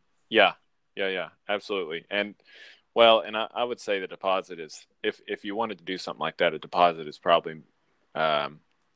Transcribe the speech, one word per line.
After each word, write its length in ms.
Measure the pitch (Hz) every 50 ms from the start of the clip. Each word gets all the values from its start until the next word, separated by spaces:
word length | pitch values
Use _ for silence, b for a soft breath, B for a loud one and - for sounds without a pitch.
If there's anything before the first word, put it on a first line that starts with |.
| _ _ _ _ _ _
Yeah. 240 | 113 107 98 90 - - _ _ _ _ _ _ _
Yeah, 120 | - 98 95
yeah, 200 | 95 92 82 76 - _ _ -
absolutely. 560 | 104 104 - - 104 98 87 76 82 82 85 -
And, 260 | 98 104 104 104 98 - B B B B B B B B B B _
well, 260 | 117 117 113 113 110
and 140 | 80 104 107
I, 120 | 110 110 - -
I 100 | 107 123
would 160 | 123 120 -
say 180 | - - 101 98
the 80 | 92
deposit 520 | 87 - - - 95 92 95 90 - 90 82
is, 260 | 80 78 - - - _ _ _ -
if, 160 | 107 - - _
if 160 | - 101 - -
you 120 | 104 101
wanted 240 | 110 117 110 101 87
to 40 | 87
do 140 | 95 95
something 240 | 90 - 95 - -
like 160 | 76 80 -
that, 160 | - 90 85 78
a 60 | 76
deposit 480 | - 78 - 90 87 87 82 82 78
is 100 | 73 73
probably, 460 | - - 92 85 85 80 82 80 78 - _ _ _ _ _ _ _ _ _ -
um, 460 | 78 80 80 76 73 71 69 76 - _ _ _ _ _ _ _